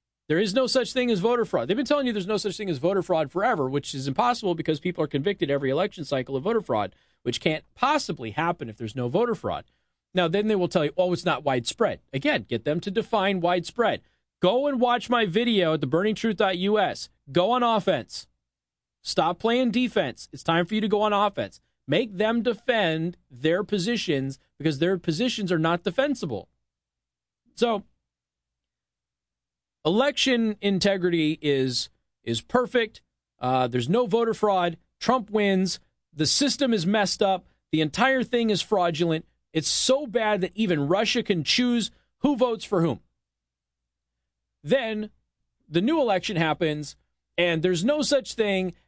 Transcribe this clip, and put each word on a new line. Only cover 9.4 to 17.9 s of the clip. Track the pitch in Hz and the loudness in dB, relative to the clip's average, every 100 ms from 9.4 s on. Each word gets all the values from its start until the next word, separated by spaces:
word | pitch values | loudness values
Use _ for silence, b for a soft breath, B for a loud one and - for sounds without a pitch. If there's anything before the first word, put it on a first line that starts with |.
| 110 76 - _ _ _ _ | -4 -6 -8 _ _ _ _
Now, | 185 170 | 0 2
then | 190 214 | 2 0
they | 208 | 0
will | 175 | 0
tell | 180 147 | 0 0
you, | - | 0
"Oh, | 180 | 0
it's | 175 175 | 0 0
not | 135 | 0
widespread." | 147 131 117 - 202 110 _ | 0 -2 -2 0 -2 -2 _
Again, | - 277 262 101 | -4 -2 -2 -2
get | 117 | -4
them | 147 160 | -2 -4
to | 208 | -4
define | 185 - 214 190 190 | -4 -2 0 0 0
widespread. | 170 180 - - 226 120 - _ _ _ | 0 0 -2 -2 0 0 -6 _ _ _
Go | 180 240 285 | 2 2 2
and | 269 | 2
watch | 247 240 - | 2 2 2
my | 240 214 | 0 2
video | 170 240 214 170 | 0 2 2 2
at | 156 | 0
the | 139 | 0
burning | 160 208 220 | 0 0 0
truth | 233 202 | -2 0
dot | 202 185 | 0 0
U | 190 208 | 0 2
S. | 175 - - _ - | 2 -2 -10 _ -4
Go | 139 190 | 2 2
on | 247 | 4
offense. | 240 220 - | 2 2 2